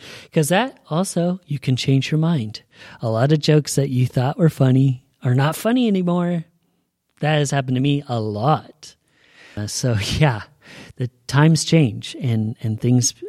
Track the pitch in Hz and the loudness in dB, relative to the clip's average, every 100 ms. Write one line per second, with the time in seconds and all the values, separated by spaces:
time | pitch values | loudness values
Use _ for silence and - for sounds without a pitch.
0 | - - - 165 143 185 262 - - 156 | -20 -20 -6 -2 0 0 -2 -8 -6 -4
1 | 190 175 175 185 - 143 - 127 - 135 | -2 -2 -2 -4 -6 -6 -2 -2 2 0
2 | - 156 160 160 107 - _ _ - - | 2 0 0 0 -4 -10 _ _ -20 -8
3 | 117 110 139 156 - 151 135 - 139 123 | -2 0 2 2 4 2 2 -2 0 0
4 | 123 - 127 202 160 - 135 131 135 127 | 0 0 -2 2 0 4 4 4 4 0
5 | _ _ 127 127 147 156 220 254 233 190 | _ _ -2 0 0 0 -2 0 0 0
6 | 175 175 175 175 - _ _ _ _ _ | 0 0 -2 -4 -8 _ _ _ _ _
7 | _ - 151 151 139 143 131 127 143 143 | _ -6 -2 0 0 -2 -2 0 0 -2
8 | - 117 107 104 131 135 - - - _ | -2 -4 -4 -2 0 0 -4 -20 -20 _
9 | _ _ _ _ - - 104 - 127 110 | _ _ _ _ -16 -10 -8 -4 -2 -2
10 | 98 - 151 107 - _ - - - - | -2 0 0 0 -10 _ -20 -20 -20 -10
11 | 123 _ - 135 156 156 - 170 127 110 | -10 _ -4 2 4 2 2 2 2 -2
12 | - 330 143 110 110 123 113 110 123 123 | -12 -8 -4 -2 -2 -4 -6 -2 2 2
13 | 117 - | 2 -6